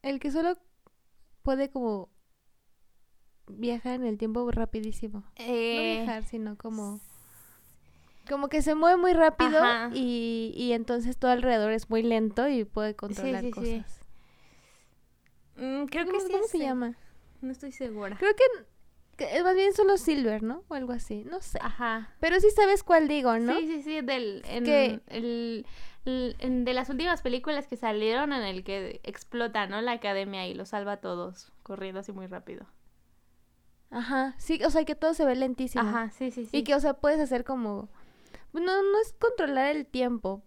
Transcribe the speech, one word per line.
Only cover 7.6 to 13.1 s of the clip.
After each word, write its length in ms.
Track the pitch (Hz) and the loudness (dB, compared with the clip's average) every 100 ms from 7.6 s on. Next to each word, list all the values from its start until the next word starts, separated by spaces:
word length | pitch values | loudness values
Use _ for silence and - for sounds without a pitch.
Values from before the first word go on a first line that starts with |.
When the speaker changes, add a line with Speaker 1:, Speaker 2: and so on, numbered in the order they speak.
| - - _ - - - - | -20 -20 _ -20 -20 -20 -6
Speaker 1:
como 220 | 277 277 | -4 0
que 140 | 302 | 2
se 100 | 294 | 2
mueve 240 | 302 330 359 | 6 8 8
muy 140 | 359 | 6
rápido 460 | 339 320 311 - 311 | 8 6 6 4 6
Speaker 2:
Ajá. 280 | 240 233 233 | 6 4 0
Speaker 1:
y... 580 | 240 247 240 233 226 226 - | -2 -2 0 -2 -2 -4 -4
y 180 | 247 | 0
entonces 440 | 233 233 240 240 254 | 0 0 0 0 0
todo 120 | 254 | 2
alrededor 420 | 247 254 226 214 | 4 4 4 2
es 180 | 220 - | 0 0
muy 100 | 226 | 0
lento 460 | 226 226 220 202 269 | 2 2 2 0 0
y 180 | 262 208 | 0 -2
puede 280 | - 214 | -4 -4
Speaker 2:
Sí, 40 | 214 | -6
Speaker 1:
controlar 460 | 208 | -8